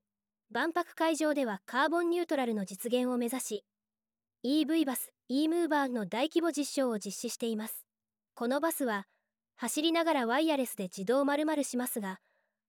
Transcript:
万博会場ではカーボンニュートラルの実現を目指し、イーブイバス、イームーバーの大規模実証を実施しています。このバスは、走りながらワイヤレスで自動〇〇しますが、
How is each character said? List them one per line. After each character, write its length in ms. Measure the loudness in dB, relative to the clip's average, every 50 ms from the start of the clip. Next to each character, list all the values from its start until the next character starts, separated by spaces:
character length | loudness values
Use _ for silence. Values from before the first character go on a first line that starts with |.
| _ _ _ _ _ _ _ _ _ _
万 220 | -4 -2 -2 0
博 240 | 0 -2 -2 -2 -2
会 200 | 0 2 2 2
場 180 | 2 2 2 2
で 100 | 2 0
は 160 | -2 -2 -6 -8
カ 200 | -4 0 0 2
ー 40 | 2
ボ 120 | 2 2
ン 80 | 2 2
ニ 100 | 2 0
ュ 40 | 0
ー 20 |
ト 100 | 0 0
ラ 120 | 0 0
ル 80 | 0 0
の 100 | -2 -4
実 260 | -6 -8 -8 -2 0
現 160 | 0 0 2
を 100 | 0 0
目 100 | 0 -2
指 120 | -2 -4 -6
し、 260 | -6 -6 -8 -8 -10 _ _ _ _ _ _ _ _ _ _ _ _ _ _ _
イ 220 | -2 2 2 2 2
ー 20 |
ブ 120 | 4 2
イ 80 | 2 2
バ 100 | 2 0
ス、 180 | -4 -8 -12 _ _ _
イ 180 | -2 0 2 2
ー 40 | 2
ム 160 | 2 2 2
ー 20 |
バ 200 | 2 2 2 2
ー 40 | 0
の 140 | -2 -4 -4
大 220 | -2 -2 -2 -2 0
規 120 | 0 0
模 100 | 0 2
実 300 | 0 0 -4 -2 0 0
証 80 | 0 0
を 80 | 0
実 240 | -2 -4 -8 -8 -6
施 80 | -6 -8
し 80 | -6
て 80 | -4 -4
い 100 | -4 -2
ま 120 | -4 -4
す。 180 | -8 -10 -12 -14 _ _ _ _ _ _ _ _ _ _
こ 140 | -4 -2
の 120 | 0 0 2
バ 120 | 0 0
ス 120 | 0 0 0
は、 220 | 0 -2 -2 -6 -10 _ _ _ _ _ _ _ _ _
走 260 | -8 -6 -2 -2 0 2
り 80 | 2
な 120 | 2 2 2
が 100 | 2 2
ら 120 | 2 2
ワ 140 | 2 2 2
イ 80 | 2
ヤ 100 | 2 2
レ 80 | 0 0
ス 100 | -2 -4
で 100 | -6 -6
自 200 | -6 -6 -4 0
動 180 | 2 2 2 2
〇 220 | 2 2 2 2
〇 180 | 2 2 0 0
し 140 | -2 -2
ま 80 | -4 -4
す 160 | -4 -4 -4
が、 180 | -4 -6 -8 -10 _ _ _ _ _ _ _ _ _